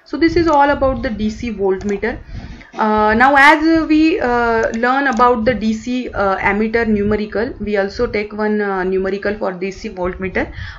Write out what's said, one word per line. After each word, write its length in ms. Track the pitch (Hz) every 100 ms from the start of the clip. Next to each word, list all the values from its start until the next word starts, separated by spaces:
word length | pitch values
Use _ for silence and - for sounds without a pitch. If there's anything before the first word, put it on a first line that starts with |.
| _
So 100 | 277
this 200 | 330 349
is 120 | 330
all 220 | 285 285
about 320 | 277 269 247
the 80 | 262
D 200 | 202 214
C 200 | 214 240
voltmeter. 680 | 196 196 190 202 202 220 277 - - - - -
Uh, 380 | - 214 214 214 220
now 180 | 262 285
as 520 | 285 311 320 320 294
we, 320 | 311 320 392
uh, 500 | 247 240 233 226 226
learn 340 | 226 247 269 285
about 380 | 233 247 247 254
the 80 |
D 200 | 214 220
C, 360 | 220 247 254 233
uh, 280 | - 202 190
ammeter 500 | 202 202 220 233 226
numerical, 640 | 208 208 214 214 202 214 -
we 180 | 208 208
also 280 | 196 - 240
take 280 | 208 208
one, 280 | 214 214 214
uh, 220 | 202 190
numerical 520 | 185 190 190 196 202 214
for 160 | 202
D 200 | 180 190
C 180 | 180 214
voltmeter. 640 | 185 180 180 185 190 - - -